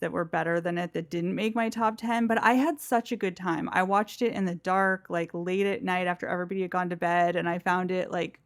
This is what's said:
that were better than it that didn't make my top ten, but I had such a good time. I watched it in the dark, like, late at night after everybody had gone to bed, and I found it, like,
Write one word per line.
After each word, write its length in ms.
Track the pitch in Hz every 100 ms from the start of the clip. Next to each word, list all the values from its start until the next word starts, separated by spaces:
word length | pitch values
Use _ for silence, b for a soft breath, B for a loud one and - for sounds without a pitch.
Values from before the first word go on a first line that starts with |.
that 100 | 170
were 140 | 175 165
better 340 | 165 160 170
than 180 | 175 175
it 140 | 175
that 160 | 170 170
didn't 240 | 175 175
make 220 | 190 220 233
my 140 | 226
top 260 | 226 220 226
ten, 320 | 233 233 233
but 100 | 226
I 120 | 220 254
had 220 | 311 302
such 320 | - 233 -
a 20 | 233
good 220 | 190 180
time. 320 | 180 156 156
I 120 | 185
watched 380 | 185 202 214 -
it 120 | 233
in 100 | -
the 120 | 190 170
dark, 500 | 185 190 190 185 -
like, 220 | 170 170
late 320 | 170 175 190 196
at 160 | 196
night 260 | 185 180 180
after 200 | 175 -
everybody 340 | 180 180 190
had 80 | 180
gone 180 | 185 175
to 80 | 175
bed, 400 | 170 175 175 175
and 100 | 170
I 100 | 175
found 300 | 185 180 185
it, 220 | 185 -
like, 300 | 175 - -